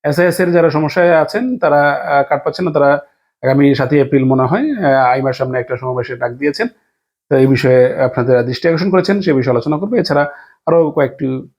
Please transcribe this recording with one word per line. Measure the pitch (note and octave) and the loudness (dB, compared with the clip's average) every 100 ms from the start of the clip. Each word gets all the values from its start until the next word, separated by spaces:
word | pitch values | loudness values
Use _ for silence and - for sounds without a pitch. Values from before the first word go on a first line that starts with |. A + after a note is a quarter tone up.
এসআইএস | D3 C#3+ F3 F3 | -2 0 0 0
এর | F3 | 0
যারা | E3+ E3 | 2 2
সমস্যায় | D3+ D#3 - F3 E3 | 0 -2 0 2 2
আছেন, | D#3 G#3+ B3+ B3+ | 0 -4 -4 -2
তারা, | D#3+ D3 D3 | 0 2 2
আহ, | C#3 - C#3+ C#3 | -2 -2 -2 0
কার্ড | D3 | -2
পাচ্ছেন | D#3+ - | -4 -4
না, | F3+ | -2
তারা | D3 C#3+ C#3+ - _ _ _ | 2 2 2 -4 _ _ _
আগামী | B2+ C3+ C#3+ | 0 2 2
সাতই | C3+ B2+ D3 | 2 0 0
এপ্রিল | C3+ C#3 | 2 2
মনে | C3 C3 | 2 0
হয়, | B2+ G3 D4+ | 0 0 -2
আহ, | B3+ D3 C3+ B2+ | -2 0 2 2
আইমার | C3 C#3 | 0 -2
সামনে | B2 B2+ B2+ | -4 -4 -4
একটা | A#2+ B2 | -6 -6
সমাবেশে | A#2+ B2+ A#2 A#2+ | -6 -6 -6 -6
ডাক | A#2+ | -8
দিয়েছেন। | B2 C#3+ C#3+ A#3+ _ _ _ _ _ _ | -4 -4 -2 -8 _ _ _ _ _ _
তো | C3+ | 2
এই | C3+ | 2
বিষয়ে | C3 C3+ B2+ B2+ - | 2 4 4 4 2
আপনারা | C3 B2+ B2 B2 | -2 -2 0 0
দৃষ্টি | A#2+ B2+ E3+ | 0 -2 -2
আকর্ষণ | E3 F#3 | 0 0
করেছেন, | F#3 F3+ G3+ | 0 0 -2
সে | F3 | 0
বিষয়ে | C3+ B2+ | 0 0
আলোচনা | A#2+ C#3+ D3+ | -2 -2 -4
করবো। | G3+ A#3 | -2 -2
এছাড়া | D#3 C#3+ D3 - - _ - | 0 0 -2 -6 -20 _ 0
আরও | E3+ D#3 | 2 2
কয়েকটি | D#3 C3+ C3+ C3+ C3 - | 0 -4 -4 -6 -6 -12